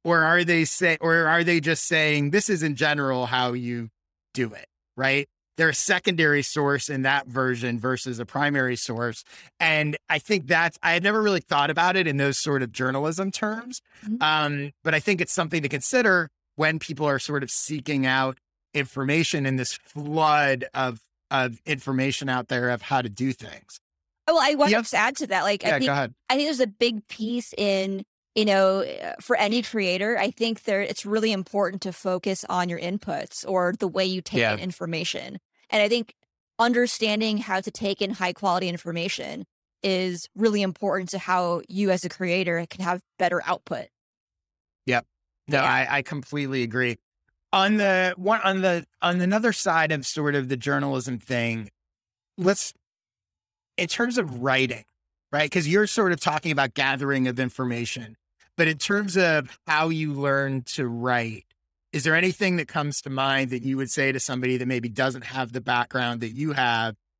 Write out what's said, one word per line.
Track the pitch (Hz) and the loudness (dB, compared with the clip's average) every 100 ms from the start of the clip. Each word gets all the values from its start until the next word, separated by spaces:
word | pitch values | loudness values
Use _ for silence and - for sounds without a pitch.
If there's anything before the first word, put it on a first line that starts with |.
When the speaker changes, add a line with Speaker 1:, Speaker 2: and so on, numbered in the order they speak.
Speaker 1:
Or | 165 170 | 2 4
are | 160 175 | 6 4
they | 175 170 160 | 4 4 2
say, | - 180 160 | 2 2 2
or | 165 165 160 | 4 4 4
are | 165 | 4
they | 170 170 | 4 2
just | 147 160 - | 2 0 0
saying, | 160 151 147 143 | 2 4 2 2
"This | 190 - | 2 2
is | 180 | 0
in | 156 135 | 0 0
general | 151 147 135 127 120 | 0 2 0 0 0
how | 127 127 | 0 0
you | 123 120 120 113 - _ _ _ | -2 -4 -6 -8 -14 _ _ _
do | - 120 | -4 -4
it," | 104 - _ _ - | -6 -18 _ _ -2
right? | 135 139 139 _ _ - | 0 2 -2 _ _ 0
They're | 160 | 2
a | |
secondary | 139 - 180 - 170 156 147 | 2 2 2 2 2 4 4
source | 135 156 143 143 - | 0 0 0 0 -2
in | 139 | -2
that | 131 139 135 | 0 0 0
version | 123 127 123 123 120 | -2 0 0 -2 -2
versus | 123 127 131 117 | -2 -4 -4 -8
a | 117 | -8
primary | 139 147 143 127 123 | -2 0 2 0 -2
source. | - 117 120 110 - - - - | -6 -4 -4 -6 -14 -20 -20 -2
And | 165 156 151 151 - | 0 2 0 -4 -4
I | 156 | -4
think | - 202 135 | 0 -2 2
that's, | 165 170 - | 2 2 0
I | 170 | 0
had | 170 | 2
never | 196 214 | 2 2
really | 214 185 | 2 0
thought | - 147 143 | 0 2 2
about | 156 175 185 | 2 2 2
it | 165 | 2
in | 139 | 2
those | 139 135 | 0 0
sort | - 139 | 0 0
of | 123 | -2
journalism | - 127 135 151 165 196 | -2 -2 0 -2 -2 -4
terms. | - 214 220 240 254 - _ 214 | -2 -4 -4 -8 -16 -18 _ -8
Speaker 2:
Mm-hmm. | 233 | -2
Speaker 1:
Um, | 156 156 147 143 143 - | 2 2 0 -2 -6 -6
but | 160 | -2
I | 156 | 0
think | 175 190 | 0 0
it's | 170 | 0
something | - 165 170 | -2 -2 -2
to | 143 | -2
consider | 143 - 262 226 180 156 - _ - | -4 0 2 4 2 0 -8 _ -2
when | 156 160 | 0 0
people | - 143 147 | -4 -4 0
are | 139 | 0
sort | - 147 | -2 -4
of | 131 | -4
seeking | - - 151 135 143 131 | -4 -4 -6 -2 0 2
out | 131 131 127 _ _ _ 147 | 2 0 -4 _ _ _ -4
information | 135 - 135 156 160 165 135 | -4 -2 0 2 2 0 0
in | 131 | -2
this | 123 | -4
flood | - - 151 147 156 156 147 139 131 127 131 | -8 -12 -12 -4 2 4 4 4 0 -2 -4
of, | 131 113 - _ _ | -4 -4 -14 _ _
of | 139 127 117 - | 0 0 -4 -6
information | 143 - 131 135 131 135 | -6 -2 0 0 -2 -2
out | 127 120 | -4 -2
there | 127 123 | 0 0
of | 123 | -2
how | - 135 | 0 -2
to | 123 | -2
do | 101 135 | -4 -4
things. | 127 101 71 - - _ _ _ _ - | -4 -10 -18 -20 -20 _ _ _ _ 2
Speaker 2:
Oh, | 330 | 4
well, | |
I | 269 294 | 4 4
wanna | 285 | 4
Speaker 1:
Yep. | 214 | 4
Speaker 2:
just | 226 | 2
add | - 220 277 | 0 0 0
to | 254 | -2
that, | 185 | 0
like, | 180 202 | 0 0
I | - | 0
Speaker 1:
Yeah, | |
go | 143 | 2
Speaker 2:
think, | 262 | 2
Speaker 1:
ahead. | 143 123 - - | 0 -2 -4 -2
Speaker 2:
I | 262 | 0
think | 294 | 0
there's | 269 | 0
a | 240 | -2
big | 202 240 220 - | 2 0 0 -8
piece | - 220 240 - - | -8 -4 -4 -6 -2
in, | 202 196 190 190 - _ _ - | 0 0 0 -4 -10 _ _ 0
you | 214 | 4
know, | 196 190 190 | 6 6 4
uh, | - - 85 - | 0 -6 -10 -10
for | - 240 | -2 2
any | 208 233 | 2 0
creator, | 214 226 190 180 208 233 | -2 -2 0 0 0 0
I | 196 | -2
think | - 226 226 | -2 -4 -2
there, | - 196 | -2 -2
it's | 202 202 202 | -2 -6 -4
really | 214 220 | 0 0
important | 202 185 202 185 190 | 0 -2 0 0 -2
to | 190 | -8
focus | 170 185 185 202 190 - | -6 -4 -2 -2 -4 -2
on | 180 180 | -2 -2
your | 170 | -4
inputs | 175 202 - 147 - - - | -4 -6 -4 -6 -6 -10 -2
or | 185 180 196 | 0 2 0
the | 190 | -2
way | 190 190 | 0 0
you | 185 | -2
take | - - | -4 0
Speaker 1:
Yeah. | 113 | 2
Speaker 2:
in | 104 | 2
information. | 185 - 175 160 170 - 127 - - _ _ | -4 -8 -6 -4 -4 -6 -10 -14 -18 _ _
And | 208 | 0
I | 208 | 2
think | 240 220 _ _ _ _ - | 2 -2 _ _ _ _ 0
understanding | 233 240 240 - 220 208 220 208 | 2 4 2 0 -2 0 0 -2
how | 226 190 | -2 -4
to | 196 | -4
take | - 202 196 | -6 -4 -2
in | 196 | -4
high | 202 185 | -2 -4
quality | 180 196 180 180 | -2 0 0 0
information | 170 175 170 180 - - 160 185 _ _ _ | -4 -6 -6 -4 -6 -8 -10 -14 _ _ _
is | 196 185 185 175 - - | -2 0 0 -4 -8 0
really | 220 208 | 2 2
important | 190 170 202 185 185 | 0 -2 -2 -2 -4
to | 190 | -6
how | - 180 175 170 - | -2 0 0 -2 -4
you | 185 202 | -2 0
as | 180 | 0
a | 180 | -2
creator | - 180 180 175 170 170 | -6 -2 0 0 -2 -4
can | - | -6
have | 185 180 - - | -4 -4 -6 -2
better | 180 175 - | 0 0 -2
output. | 175 - 131 - _ _ _ _ _ _ _ _ _ - | -4 -4 -8 -8 _ _ _ _ _ _ _ _ _ -2
Speaker 1:
Yep. | 120 - _ _ _ - | 0 -2 _ _ _ -2
No, | 143 | 2
Speaker 2:
Yeah. | 139 | 4
Speaker 1:
I, | 127 127 143 | 2 2 0
I | |
completely | 135 147 127 147 139 131 | -2 -6 -6 -6 -2 -2
agree. | 117 120 123 117 _ _ _ _ _ | -2 0 0 -2 _ _ _ _ _
On | 190 196 214 | 2 4 4
the | 196 185 185 180 | 4 2 2 0
one, | 180 220 | 0 0
on | 190 190 | 2 0
the, | 190 175 147 _ | 2 0 -4 _
on | 175 175 | -2 2
another | 180 208 226 | 2 2 2
side | - 196 165 156 | 0 0 2 2
of | 156 131 | 0 -4
sort | - 147 143 | -2 0 0
of | 131 | 0
the | 131 | -4
journalism | 139 139 139 135 127 123 | -2 0 0 -2 -4 -6
thing, | - 123 117 113 107 - _ _ _ _ _ - | -4 -2 0 -2 -8 -16 _ _ _ _ _ -2
let's, | 180 302 - - _ _ _ _ _ _ _ _ _ - | 0 0 -2 -12 _ _ _ _ _ _ _ _ _ -6
in | 175 | -4
terms | - 240 240 | 0 0 0
of | 165 123 | -2 -2
writing, | 131 131 131 117 - _ _ _ _ | 2 2 2 -2 -12 _ _ _ _
right? | 143 151 | 0 2
'Cause | 185 151 | 2 2
you're | 185 208 | 4 2
sort | - 196 | 2 0
of | 170 | 2
talking | - 151 170 | 0 0 0
about | 143 135 | 0 0
gathering | - 135 135 139 135 127 | 0 0 0 0 0 0
of | 120 | 0
information, | 127 - 127 117 117 - 110 113 _ _ _ - | -4 -2 -4 -4 -6 -8 -12 -18 _ _ _ 0
but | 160 | 0
in | 156 | 0
terms | - 202 202 180 | -2 -2 0 2
of | 175 156 131 - - | 4 2 0 -8 -2
how | 151 160 | 0 2
you | 160 156 | 0 -2
learn | 139 139 139 139 135 | -2 0 0 0 -2
to | 120 - 127 | -6 -4 -4
write, | 117 123 123 113 107 - _ _ _ _ | -2 0 0 0 -8 -16 _ _ _ _
is | 151 | -2
there | 143 160 | 2 2
anything | 185 - 196 175 | 2 2 0 0
that | 151 | -2
comes | 160 147 139 | -4 -4 -4
to | - | -6
mind | 135 135 135 135 | -2 0 0 0
that | 127 | -2
you | 131 135 | -2 -2
would | 135 | -2
say | - 135 | 0 2
to | 131 | 2
somebody | - 127 127 127 | 0 -2 0 0
that | 123 | 0
maybe | 127 117 | -2 -2
doesn't | 110 135 131 - | 0 0 -2 -6
have | 131 123 | -6 -6
the | 127 | -4
background | 131 120 120 131 120 117 | 0 0 0 0 -2 -2
that | 113 | -6
you | 123 151 | -4 -2
have | 139 123 113 113 107 _ _ | 0 2 2 0 -6 _ _